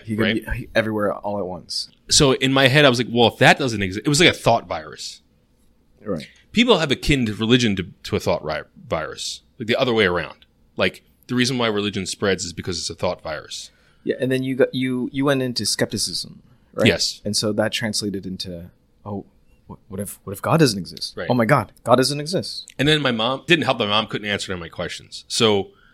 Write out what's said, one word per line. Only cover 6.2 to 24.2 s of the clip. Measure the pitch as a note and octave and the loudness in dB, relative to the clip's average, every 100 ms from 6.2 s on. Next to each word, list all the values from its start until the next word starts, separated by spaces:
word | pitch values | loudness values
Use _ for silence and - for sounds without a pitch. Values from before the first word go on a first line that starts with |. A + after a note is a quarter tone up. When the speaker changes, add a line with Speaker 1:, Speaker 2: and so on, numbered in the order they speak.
| C#2 _ _ | -6 _ _
Speaker 2:
People | - B3 G3 | 2 4 4
have | D#3+ | 2
akin | B2 - C#3+ A2+ | 0 2 2 0
to | |
religion | G2+ A2 B2 A#2 F#2+ | -2 4 4 4 0
to, | F2+ - | -6 -10
to | - G2 | -6 -4
a | |
thought | - F2 D2+ | -2 -2 -2
ri-, | D2+ - - - | -8 -8 -16 -6
virus, | E2 D2 - - - _ - | -6 -6 -8 -10 -12 _ -12
like, | A2 | -2
the | A#2 | 0
other | B2+ | 2
way | A2+ G2 | 4 4
around. | F2 D2 - _ _ _ - | 2 -4 -12 _ _ _ -2
Like, | F#2+ - _ _ - | -2 -2 _ _ -4
the | B2 | 0
reason | B2 B2+ | 0 2
why | A#2 | 0
religion | G#2 G#2 G2+ F#2 | 0 -2 -4 -6
spreads | - G#2 F2+ F#2 | -2 0 0 -2
is | |
because | E2+ F#2 E2 | -8 -8 -6
it's | - | -8
a | E2+ | -4
thought | F#2 D#2 | -4 -4
virus. | - D2+ - - - _ _ _ - | -8 -10 -10 -16 -16 _ _ _ -6
Speaker 1:
Yeah, | A2 | -4
and | C3 | 0
then | C3 | -2
you | C3 C3 | -2 2
got, | C3+ | 0
you, | C3 B2+ B2+ B2 | 0 -4 -2 -4
you | C#3 C#3 | -2 0
went | C#3 | 0
into | B2+ A#2 G#2 | 0 -4 -4
skepticism, | - A#2+ G#2+ - E2+ - - _ _ _ | -2 -2 -2 -6 -6 -10 -16 _ _ _
right? | - G#2+ | 0 2
Speaker 2:
Yes. | E2+ - - G#2 | 2 -2 -6 -6
Speaker 1:
And | G#2 | -2
so | A2 | -2
that | G#2+ G#2+ | 0 -2
translated | - A2+ G#2+ G#2+ G2 F#2+ | -2 -4 -4 -6 -6 -8
into, | F#2 F#2+ F2 F2 _ _ _ G#2 | -10 -10 -12 -16 _ _ _ -10
Oh, | G2+ - _ _ _ - | -10 -12 _ _ _ -20
what, | - - | -20 -14
what | F#2+ | -10
if, | G2+ - | -10 -12
what | - | -14
if | G2 | -8
God | G#2+ D3+ | 0 4
doesn't | C#3+ G2+ | 4 2
exist? | E2+ - - - | -8 -10 -12 -8
Speaker 2:
Right. | F2 | -2
Speaker 1:
Oh | |
my | B2 A2 | 0 4
God, | C#3+ G2 - | 2 0 -6
God | - B2 | 2 4
doesn't | B2+ D3 | 4 -2
exist. | D3 F3+ A2 - - - | -4 -6 -6 -10 -14 -2
Speaker 2:
And | C#3 | 2
then | D3+ | 2
my | C3+ | 2
mom, | A#2 A2+ C3+ - | 0 -2 -2 2
didn't | E3+ B2 | 2 2
help | B2 | 0
that | G#2 | 2
my | |
mom | G#2+ A2 | 0 0
couldn't | B2 | -6